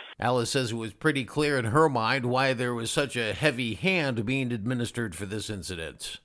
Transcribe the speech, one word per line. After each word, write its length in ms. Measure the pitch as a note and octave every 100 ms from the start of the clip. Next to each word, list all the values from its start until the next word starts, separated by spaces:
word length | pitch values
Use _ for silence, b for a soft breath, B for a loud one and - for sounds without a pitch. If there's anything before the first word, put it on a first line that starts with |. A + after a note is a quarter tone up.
| - -
Alice 320 | A2+ B2+ A#2
says 220 | C#3 B2
it 40 | A2+
was 180 | A2
pretty 300 | - D#3 C#3
clear 340 | A#2 - D3+ C#3
in 80 | A2+
her 220 | B2+ D#3+
mind 380 | B2 A2 C3 B2
why 260 | B2+ C3+
there 220 | B2 B2
was 160 | A#2+ A2+
such 260 | - C#3+ B2
a 180 | A2
heavy 400 | F#2+ D#3 B2 B2
hand 500 | G#2+ F#3 F#3 D3 A#2
being 260 | G#2+ C3+ B2+
administered 640 | A#2+ G#2 B2 A#2 - A#2
for 120 | - G2+
this 240 | G#2 G2
incident. 680 | G#2 F2 F2+ D#2+ C2 - -